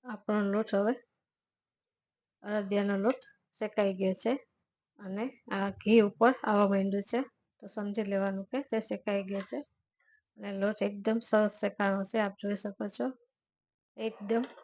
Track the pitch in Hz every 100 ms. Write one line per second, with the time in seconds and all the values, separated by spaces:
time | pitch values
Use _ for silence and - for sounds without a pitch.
0 | 254 214 - 214 202 202 214 196 208 262
1 | _ _ _ _ _ _ _ _ _ _
2 | _ _ _ _ 202 208 196 202 202 196
3 | 208 269 - _ _ _ 214 214 202 185
4 | 190 185 226 277 - _ _ _ _ _
5 | 202 196 247 - - 196 196 196 - 226
6 | 202 - 233 254 - 208 202 196 196 196
7 | 196 240 269 _ _ _ 202 - 202 202
8 | 202 196 196 190 196 262 277 220 220 202
9 | - 202 190 196 190 247 294 _ _ _
10 | _ _ _ _ 202 196 202 208 208 202
11 | 196 226 - 214 214 - 202 196 202 196
12 | 190 226 202 196 202 202 208 196 208 -
13 | 247 262 _ _ _ _ _ _ _ -
14 | 220 220 202 226 254 -